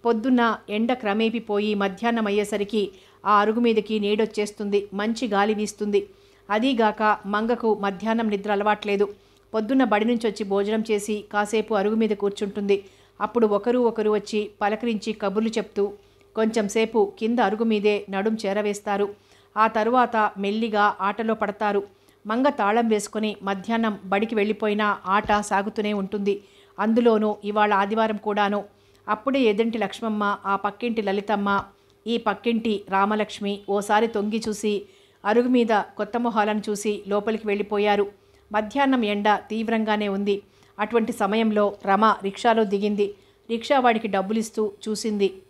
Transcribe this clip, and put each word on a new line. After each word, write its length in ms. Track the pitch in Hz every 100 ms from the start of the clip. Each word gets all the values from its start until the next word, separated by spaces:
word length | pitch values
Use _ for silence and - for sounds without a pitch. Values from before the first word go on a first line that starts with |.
పొద్దున్న 540 | 233 226 247 254 233 214 -
ఎండ 220 | 208 233
క్రమేపీ 460 | - 214 202 226 226
పోయి 360 | 226 208 208
మధ్యాహ్నం 520 | 208 196 185 233 233 214
అయ్యేసరికి 640 | 202 202 208 202 220 196 - - _ 190
ఆ 140 | 208
అరుగు 200 | 208 220
మీదకి 400 | 240 220 214 214
నీడొచ్చేస్తుంది, 880 | 202 214 220 220 208 - 208 202 202
మంచి 340 | 196 214 226 240
గాలి 260 | 196 202
వీస్తుంది. 540 | 214 208 - 208 202 202 - _ _ -
అదీగాక 680 | 214 254 240 220 214 214 208 196
మంగకు 480 | 208 226 233 226
మధ్యాహ్నం 540 | 208 196 185 214 226 226
నిద్ర 240 | 202 208
అలవాట్లేదు. 640 | 202 208 208 208 202 202 - _ _ _
పొద్దున్న 300 | 226 214 269
బడి 200 | 247 208
నుంచి 220 | 220 240 233
వచ్చి 180 | 202
భోజనం 400 | 202 196 202 220 220
చేసి 340 | 208 208 208 202
కాసేపు 420 | 208 208 220 214
అరుగు 200 | 214 202
మీద 160 | 220 220
కూర్చుంటుంది. 760 | 202 202 202 208 214 202 202 - _ _ _
అప్పుడు 260 | 214 240 220
ఒకరు 320 | 202 208 247
ఒకరు 320 | 240 226 214
వచ్చి 400 | 208 202 214 208 -
పలకరించి 520 | 208 214 240 220 -
కబుర్లు 360 | 214 202 196 220
చెప్తూ 440 | 220 202 - 202 202 _ _ _
కొంచెంసేపు 760 | - 220 226 202 226 220 226 202 -
కింద 200 | 220 240
అరుగు 260 | 202 208
మీదే 420 | 226 214 208 208 202
నడుం 280 | 196 214 220 196
చేరవేస్తారు. 680 | 202 208 202 - 196 202 202 _ _ _ 208
ఆ 100 | 220
తరువాత 640 | 220 214 254 233 226 214 190
మెల్లిగా 580 | 202 214 226 208 208 -
ఆటలో 340 | 196 208 226
పడతారు. 480 | 220 202 202 214 202 202 _ _ _ 208
మంగ 220 | 226 277
తాళం 400 | 285 202 220 233
వేసుకొని 480 | 214 208 214 214 208
మధ్యాహ్నం 560 | 196 196 185 226 226 202
బడికి 300 | 190 202 220
వెళ్ళిపోయినా 640 | 220 208 208 220 208 214 196 180
ఆట 340 | 202 214 208
సాగుతూనే 520 | 208 196 202 214 208
ఉంటుంది. 500 | 208 190 214 202 202 - - - -
అందులోనూ 580 | 214 226 240 220 214 208
ఇవాళ 280 | 202 208 208
ఆదివారం 440 | 202 202 220 220 214
కూడాను. 480 | 214 208 202 208 190 _ _ _ -
అప్పుడే 320 | 214 - 269
ఎదురింటి 380 | 233 202 226 226
లక్ష్మమ్మ, 600 | 196 - 226 208 202 202 196
ఆ 100 | 196
పక్కింటి 460 | 202 202 240 226
లలితమ్మ, 600 | 196 196 202 208 202 196 - _ _ _ 214
ఈ 100 | 233
పక్కింటి 640 | 226 202 240 233 226 202 202
రామలక్ష్మి 720 | 190 202 214 208 - 202 202 -
ఓసారి 380 | 202 202 214 226
తొంగి 360 | 226 208 220 220
చూసి 340 | 214 214 208 - - _ _
అరుగు 240 | 196 220 247
మీద 180 | 254 226
కొత్త 480 | 214 - - 208 233
మొహాలను 420 | 240 220 214 214 202
చూసి 320 | 202 214 208 190
లోపలికి 380 | 202 208 220 214
వెళ్ళిపోయారు. 680 | 202 202 208 208 208 202 - _ _ _
మధ్యాహ్నం 520 | 214 214 277 277 254
ఎండ 240 | 214 202 208
తీవ్రంగానే 800 | 202 - 214 220 226 220 208 208
ఉంది. 340 | 196 202 202 - _ _ -
అటువంటి 340 | 208 233 226
సమయంలో 640 | - 202 220 226 208 202 202 196
రమ 280 | 196 220 202
రిక్షాలో 420 | 196 196 240 226
దిగింది. 500 | 214 196 208 208 202 - _ _ -
రిక్షావాడికి 580 | 226 - 277 247 226 220
డబ్బులిస్తూ 640 | 196 190 220 214 - 214 202 -
చూసింది. 440 | 208 226 208 196 190